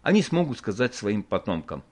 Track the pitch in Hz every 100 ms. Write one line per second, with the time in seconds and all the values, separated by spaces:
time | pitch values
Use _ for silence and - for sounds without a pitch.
0 | 156 208 170 165 165 117 107 98 123 -
1 | 101 104 - 92 - 82 76 76 -